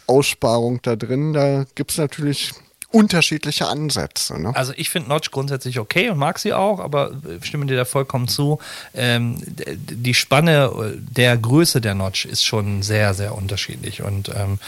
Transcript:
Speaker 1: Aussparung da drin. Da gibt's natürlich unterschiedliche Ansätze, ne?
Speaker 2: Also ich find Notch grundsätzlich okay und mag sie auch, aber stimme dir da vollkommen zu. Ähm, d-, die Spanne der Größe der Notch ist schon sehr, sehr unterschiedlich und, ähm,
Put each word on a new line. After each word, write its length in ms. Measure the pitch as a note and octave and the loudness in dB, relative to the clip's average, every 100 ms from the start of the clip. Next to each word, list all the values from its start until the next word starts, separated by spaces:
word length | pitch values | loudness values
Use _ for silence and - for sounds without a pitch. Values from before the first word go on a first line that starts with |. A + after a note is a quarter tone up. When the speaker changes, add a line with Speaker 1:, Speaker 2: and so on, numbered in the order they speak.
| - | 4
Speaker 1:
Aussparung 720 | C3+ C#3 - B2+ A#2 A#2+ B2 | 4 4 2 2 2 2 0
da 140 | - A2 | -2 -2
drin. 360 | A2+ C3 D3+ | -2 -2 0
Da 320 | D3+ C#3 C#3 C3+ - | 2 2 2 -2 -6
gibt's 200 | - - | -4 -2
natürlich 540 | D3 - D3 C#3 - - _ - - | -2 -2 -2 -2 -4 -10 _ -20 2
unterschiedliche 760 | A3+ G#3+ E3+ - D3+ D3 - E2+ | 6 6 4 0 0 -4 -2 -2
Ansätze, 680 | C3+ D3+ A#2+ D2 - - - | -2 -2 -2 -4 -4 -6 -4
ne? 80 | F2 C3 | -2 -2
Speaker 2:
Also 160 | C3 C3+ | -2 -4
ich 140 | D#3+ | -4
find 160 | F#3 B2+ | -4 -2
Notch 240 | D3+ - | -2 -2
grundsätzlich 480 | C#3 C#3 C#3 B2+ B2 | -4 -4 -4 -4 -6
okay 320 | G#2+ E3+ A#3 | -2 0 0
und 80 | D#3 | 2
mag 220 | C#3+ - | 0 -2
sie 120 | G#3 | 0
auch, 280 | F#3 G3 F#3+ | 2 2 0
aber 320 | - C#3+ - C#3 D3+ F2 | -2 -2 -2 -4 -10 -10
stimme 260 | - D3+ C#3 | -8 -4 -2
dir 100 | B2+ | 0
da 80 | |
vollkommen 420 | B2 C#3 C3+ B2+ B2 | 0 -2 -2 -2 -2
zu. 320 | - C#3+ D3+ - - - | 0 0 0 -4 -16 -12
Ähm, 420 | - A#2+ A#2+ A#2 - - | -2 0 2 0 -4 -8
d-, 300 | - - D#2+ | -10 -10 -10
die 360 | - - B2 | -10 -4 0
Spanne 840 | A#2+ - C3 E3 D3 C3 - G#2+ - | 0 4 4 6 6 4 0 -6 -6
der 380 | - A#2+ B2 A#2+ | -4 4 4 4
Größe 440 | A2+ C#3+ E3+ C3+ | 4 4 6 4
der 140 | A2 | 0
Notch 300 | G2 F#2+ - | 0 -2 -4
ist 200 | - - | -4 -2
schon 380 | - A2 G2+ G2+ | 0 0 0 -2
sehr, 320 | G2 G#2+ G#2 | 0 2 2
sehr 220 | F#2 G2+ G#2 | 0 -4 -4
unterschiedlich 680 | G2 G2 - - - - | -4 -4 -6 -8 -10 -6
und, 280 | G2+ G2 G2+ | -4 -4 -4
ähm, 280 | G2+ G2 G2 | -4 -2 -4